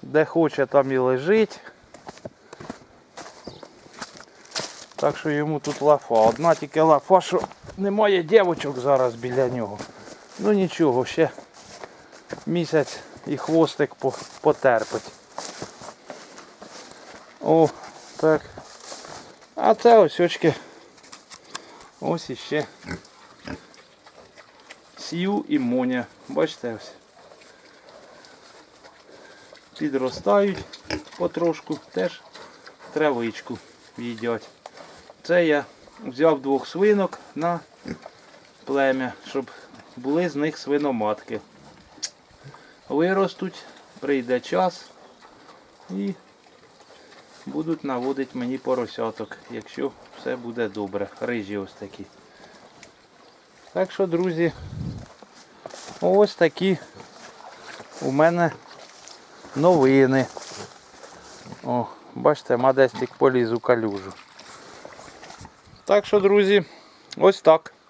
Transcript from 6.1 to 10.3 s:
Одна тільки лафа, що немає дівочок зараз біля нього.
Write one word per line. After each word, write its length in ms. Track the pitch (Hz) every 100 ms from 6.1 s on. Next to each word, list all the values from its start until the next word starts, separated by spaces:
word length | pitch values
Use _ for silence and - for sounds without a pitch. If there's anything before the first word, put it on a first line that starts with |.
Одна 400 | 113 110 113 165
тільки 260 | 160 147 156
лафа, 400 | 160 147 - 185
що 220 | - 180 - - - -
немає 460 | 196 202 214 190
дівочок 560 | 156 214 190 156 143 131
зараз 360 | 127 139 127
біля 340 | 117 123 123 127
нього. 300 | 123 107 104 - - - - -